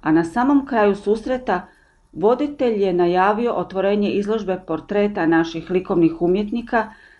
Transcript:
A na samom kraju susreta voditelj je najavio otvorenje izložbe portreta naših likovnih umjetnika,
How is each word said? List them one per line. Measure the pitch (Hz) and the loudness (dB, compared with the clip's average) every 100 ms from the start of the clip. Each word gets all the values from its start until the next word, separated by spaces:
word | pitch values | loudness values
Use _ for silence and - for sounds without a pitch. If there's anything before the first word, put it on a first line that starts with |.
A | - | 2
na | 160 | 2
samom | 165 233 262 285 269 | 2 0 2 2 2
kraju | 240 208 | 2 2
susreta | 202 202 220 247 254 254 180 - _ _ _ _ | 2 -2 -2 -2 -4 -2 -4 -6 _ _ _ _
voditelj | - 196 254 294 294 247 208 | -2 0 2 -2 -2 -2 0
je | 196 | 0
najavio | 175 175 180 190 214 233 | 2 2 4 2 2 -2
otvorenje | - 170 190 196 208 202 | -2 -4 -2 0 2 0
izložbe | 202 202 220 185 180 - | -2 -2 -4 -4 -6 -6
portreta | 156 - 208 208 208 165 | -8 -4 -2 0 0 2
naših | 165 165 165 165 | 2 0 -6 -4
likovnih | 180 180 185 165 165 | -4 0 2 2 2
umjetnika, | 175 185 208 233 233 240 214 - - | 0 0 -2 -6 -2 -2 -4 -10 -20